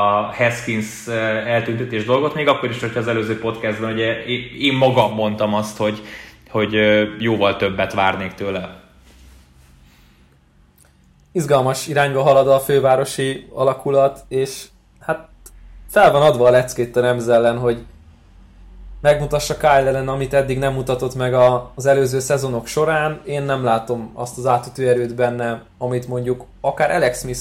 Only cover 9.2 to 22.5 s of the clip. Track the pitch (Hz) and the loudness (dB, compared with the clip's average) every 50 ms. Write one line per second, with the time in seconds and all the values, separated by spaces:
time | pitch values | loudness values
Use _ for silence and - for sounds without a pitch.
9.2 | - - - - _ _ _ _ _ _ _ _ _ _ _ _ _ _ _ _ | -20 -20 -20 -20 _ _ _ _ _ _ _ _ _ _ _ _ _ _ _ _
10.2 | _ _ _ _ _ _ _ _ _ _ _ _ _ _ _ _ _ _ _ _ | _ _ _ _ _ _ _ _ _ _ _ _ _ _ _ _ _ _ _ _
11.2 | _ _ - 185 151 139 147 135 127 131 131 - - 165 147 143 143 139 135 135 | _ _ -4 -4 0 2 2 2 2 2 -2 -2 -4 -4 0 0 0 0 0 2
12.2 | 135 151 139 135 135 135 135 135 135 - 143 135 127 135 131 131 135 - - - | 4 4 6 6 6 6 4 4 4 2 2 4 4 4 4 2 2 -2 -4 -4
13.2 | 135 131 135 - - - - - 135 135 127 - - 143 139 135 135 139 - - | -4 -4 -4 -6 -10 -12 -6 -2 0 0 0 -2 -2 0 2 4 4 2 2 -2
14.2 | - - 131 131 135 131 - - - - _ _ _ _ _ _ - - 160 - | -12 -6 -4 -2 -2 -4 -6 -10 -16 -18 _ _ _ _ _ _ -6 -6 -6 -6
15.2 | - - - - - - - - - - - - - - - 208 196 160 139 143 | -8 -18 -20 -20 -20 -20 -20 -20 -20 -20 -20 -20 -10 -2 2 6 6 6 6 6
16.2 | 147 156 135 120 123 123 123 127 123 127 - - 120 120 - 123 123 123 123 120 | 4 4 4 4 4 6 6 4 4 0 -2 -4 -4 -2 0 0 2 2 2 0
17.2 | 113 117 120 113 117 117 117 123 127 120 117 120 - - - - - - - _ | 2 2 4 4 4 4 2 0 0 -2 -2 -2 -6 -16 -20 -20 -20 -20 -20 _
18.2 | _ _ - - - - - - - - - - - - - - - 147 147 143 | _ _ -20 -20 -20 -20 -20 -20 -20 -20 -20 -20 -20 -20 -10 -2 2 2 2 2
19.2 | 147 139 151 147 - - 151 - - 151 139 139 135 135 135 135 135 135 135 139 | 2 -2 -2 -2 -2 -4 -4 0 2 4 4 6 4 4 2 0 -2 -4 -4 -4
20.2 | 135 127 143 139 135 131 127 131 139 135 135 131 127 131 127 123 131 123 123 127 | -4 0 0 0 0 0 0 -2 -2 -2 -2 -2 -2 -2 -2 -2 -2 -4 -4 -2
21.2 | 127 123 127 127 123 127 127 120 - - - - 127 143 139 139 135 123 127 135 | -2 0 4 6 6 6 4 2 -2 -6 -10 -4 2 2 4 4 4 0 0 -2
22.2 | 127 - 147 135 127 131 | -2 0 -2 -2 -2 -2